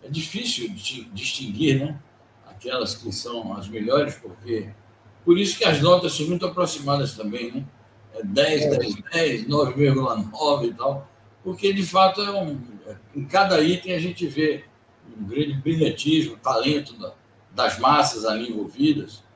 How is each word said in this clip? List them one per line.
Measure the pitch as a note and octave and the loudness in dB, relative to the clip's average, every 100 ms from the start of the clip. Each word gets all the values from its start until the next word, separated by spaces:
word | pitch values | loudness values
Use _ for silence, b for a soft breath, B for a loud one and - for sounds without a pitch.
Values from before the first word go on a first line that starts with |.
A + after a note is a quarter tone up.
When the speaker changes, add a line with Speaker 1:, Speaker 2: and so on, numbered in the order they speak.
Speaker 1:
É | - | -6
difícil | D3+ D#3+ G3+ A#3+ - - | -6 -6 -6 -4 -4 -6
de | G3+ - C3 A2+ | -8 -10 -10 -12
distinguir, | G2 - - B2+ G2+ D3+ C3+ | -8 -6 -6 -6 0 2 2
né? | D3+ D3 - _ _ _ - | 0 -8 -16 _ _ _ -20
Aquelas | - B2+ B2+ G#2 | -14 -6 -4 -4
que | - A#2 | -6 -8
são | - A#2+ A#2+ A2 - | -8 -8 -8 -8 -10
as | G2+ | -8
melhores, | A2+ G#2+ C#3 C#3+ | -6 0 2 2
porque, | - - - G#2 A2+ G2+ - _ _ - - | -6 -16 -16 -6 -6 -6 -16 _ _ -20 -6
por | - F3 | 4 4
isso | G3 - | 4 2
que | G3+ | 2
as | D3+ | 4
notas | D#3+ F3+ E3+ | 6 6 4
são | - D3+ | -4 -2
muito | F3 F3+ | -2 -2
aproximadas | F3 F3 D3+ C#3+ C#3+ B2 | -2 -2 -2 -2 0 0
também, | - G#2 G2+ A#2 | -4 -8 -6 -6
né? | C3 C#3 - - _ - | -8 -12 -18 -20 _ -16
É | A2 | -10
dez, | G#2 A2+ D3+ D3+ | -2 2 4 4
Speaker 2:
É. | D3 C3 | 2 2
Speaker 1:
dez, | - - - | 0 -6 -4
dez, | E3 D#3+ A#2 A2+ | 0 0 0 0
nove | C#3+ C3+ | 2 2
vírgula | C3 C#3+ C3 B2+ A2 | 4 4 4 2 -2
nove | - - D3+ C#3+ A#2 | -4 -2 2 2 0
e | A2+ | -2
tal, | C3 C#3 - _ _ _ | -4 -4 -10 _ _ _
porque | F#3 F3+ G3 | -10 0 0
de | G3 | 2
fato | E3+ F#3 F#3+ F#3+ | 2 6 6 4
é | G3+ | -4
um, | G3+ E3 C#3 A#2+ G2+ - | -2 -4 -6 -10 -16 -18
é, | G#2+ - D3 | -18 -12 -10
em | C#3 | 0
cada | F#3 G3 E3 | 2 4 6
item | D#3 F3+ F#3 F3 | 4 2 -2 -4
a | |
gente | F3 E3+ E3 | -4 -4 -4
vê | C#3 D#3 D3 - _ _ _ - A2+ | 0 0 0 -8 _ _ _ -20 -12
um | G2+ | -6
grande | B2 D3 C#3 | -2 -2 -2
brilhantismo, | - E3 D3+ - D3 D#3+ C3+ G#2+ | 0 2 2 2 2 2 2 -4
talento | C3+ A#2 B2+ D3 - A2+ | -2 0 2 0 -2 -14
da, | F#2 - _ _ _ | -16 -16 _ _ _
das | - B2+ - | -2 -2 2
massas | B2+ C#3+ - A2+ | 4 4 4 0
ali | A2 A2 A#2+ | -2 -2 -4
envolvidas | G#2+ G2+ B2 D3+ C#3+ F#2 - _ | -6 -8 0 2 2 -4 -14 _